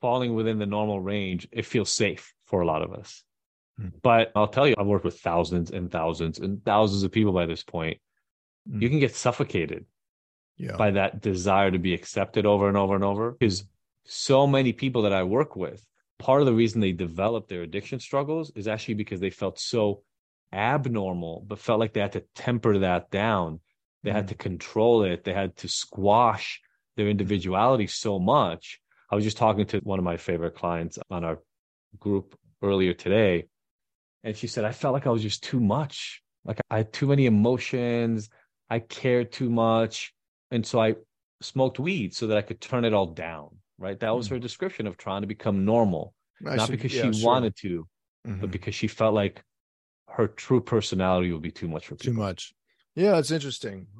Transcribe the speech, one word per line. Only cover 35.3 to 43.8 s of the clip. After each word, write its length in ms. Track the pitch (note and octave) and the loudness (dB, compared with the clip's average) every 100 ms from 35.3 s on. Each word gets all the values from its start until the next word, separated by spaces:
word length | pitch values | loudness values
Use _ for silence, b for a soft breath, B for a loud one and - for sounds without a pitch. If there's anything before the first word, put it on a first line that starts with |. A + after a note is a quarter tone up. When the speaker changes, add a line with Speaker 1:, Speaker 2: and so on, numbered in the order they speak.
| - | -6
Speaker 1:
too 180 | - C3 | -4 0
much. 640 | A2 A#2 D3 - - - _ _ | 2 2 -2 -8 -14 -14 _ _
Like, 160 | - G#2+ - | -8 -6 -2
I 80 | A2 | -2
had 140 | A2 | -2
too 140 | - C#3 | -2 2
many 180 | C#3+ C3 | 4 6
emotions. 1040 | G#2+ A2 B2 - C3 A#2+ A#2+ A#2 A2+ G#2 b b _ - | 6 4 2 -2 -4 -2 0 0 -2 -6 b b _ -6
I 80 | A#2 | -6
cared 540 | A2+ - C3 B2 A#2+ | -6 -4 0 2 0
too 180 | - B2+ | -2 0
much. 640 | A#2 A2+ A2+ A2+ - - _ _ _ - | 2 4 4 2 -4 -12 _ _ _ -6
And 160 | A#2+ G#2+ | -4 0
so 140 | B2 | 2
I 160 | A2 A2 - _ _ _ | 2 0 -6 _ _ _
smoked 360 | - C3+ C3 B2+ | -8 0 0 0
weed 360 | D3 F#3+ G2+ | -2 -2 -4
so 140 | - A2+ | -4 0
that 100 | G#2+ | 0
I 40 | |
could 180 | G2+ A2 | 0 -6
turn 240 | - B2+ | -4 0
it 100 | A#2 | 2
all 120 | G#2+ F#2 | 2 2
down," 520 | E2 E2 D#2+ D2 - _ | -4 -8 -8 -12 -20 _
right? 200 | - | -12